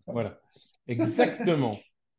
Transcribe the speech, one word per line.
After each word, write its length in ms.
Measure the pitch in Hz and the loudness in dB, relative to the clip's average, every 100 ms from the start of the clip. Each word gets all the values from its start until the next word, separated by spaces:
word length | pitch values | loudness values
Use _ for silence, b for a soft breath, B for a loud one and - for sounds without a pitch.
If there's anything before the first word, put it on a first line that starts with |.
| - | -8
Voilà. 320 | 120 104 - _ b b _ - | -4 -4 -8 _ b b _ -6
Exactement. 920 | 120 320 - 240 - 202 151 120 104 | -2 0 2 2 2 0 2 0 -4
<laughs> 60 | - _ _ | -12 _ _